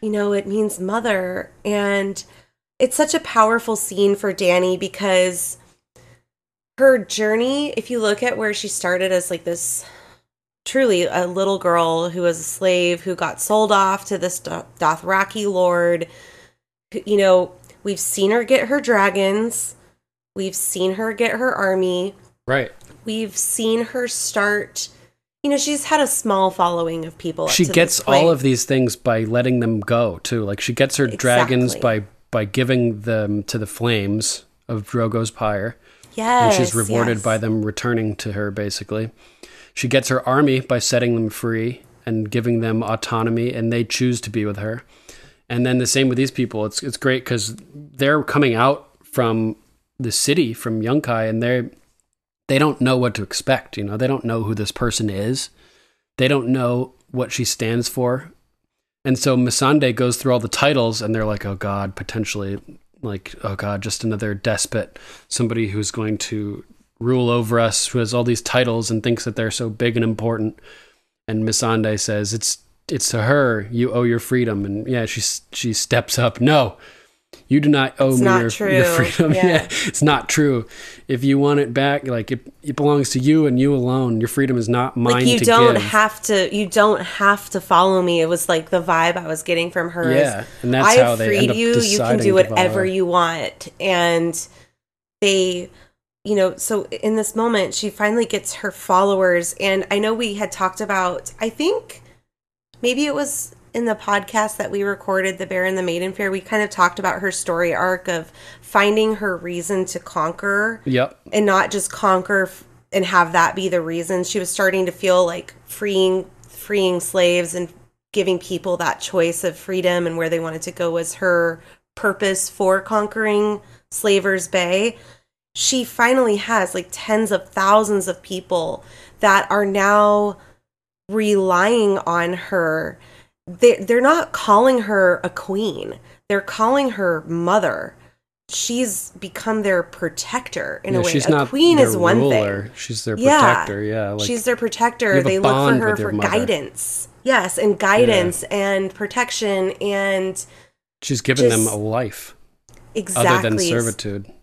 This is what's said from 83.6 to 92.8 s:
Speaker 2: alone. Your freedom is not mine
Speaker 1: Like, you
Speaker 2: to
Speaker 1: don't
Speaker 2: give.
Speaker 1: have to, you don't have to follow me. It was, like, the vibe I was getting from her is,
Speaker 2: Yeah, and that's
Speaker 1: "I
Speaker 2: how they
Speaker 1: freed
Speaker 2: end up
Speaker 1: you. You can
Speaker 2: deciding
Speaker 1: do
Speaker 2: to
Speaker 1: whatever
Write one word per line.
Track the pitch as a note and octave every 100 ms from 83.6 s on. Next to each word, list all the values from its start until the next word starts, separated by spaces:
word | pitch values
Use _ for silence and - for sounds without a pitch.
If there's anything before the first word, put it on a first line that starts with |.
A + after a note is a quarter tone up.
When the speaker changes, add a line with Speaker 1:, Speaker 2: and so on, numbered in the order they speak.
| C#3
Speaker 2:
alone. | C#3 B2 C3 B2+ A2+
Your | A2+
freedom | - C3+ B2
is | A2
not | A#2+ C3 C3+
mine | A#2+
Speaker 1:
Like, | A#2+ B2+
you | A#3+
Speaker 2:
to |
Speaker 1:
don't | - A#3 A#3+
Speaker 2:
give. | A#3
Speaker 1:
have | G#3 G#3+ G#3+ -
to, | - G#3 F#3
you | G3+ G3+
don't | G#3 G#3+ G#3+
have | F3+ - G3+ G3+ -
to | G3
follow | - F3 F#3+ F#3
me. | F3+ E3+
It | D#3+
was, | E3+ -
like, | E3+ D#3+
the | F#3
vibe | E3+ E3 E3 F3
I | E3+
was | D#3+
getting | - E3+ E3+
from | F3 E3+
her | E3+ E3
is, | C#3
Speaker 2:
Yeah, | C#3+ G2+ A2 -
and | A#2+
that's | C3 C3+ A#3+
Speaker 1:
"I |
Speaker 2:
how | A#2+ A#2
they | A2
Speaker 1:
freed | -
Speaker 2:
end | -
up | -
Speaker 1:
you. | A#3
You |
can | A#3+
Speaker 2:
deciding | A3+ G#3 G3+ G#3+
Speaker 1:
do |
Speaker 2:
to | G3
Speaker 1:
whatever | F#3+ F#3 F3+ F#3 -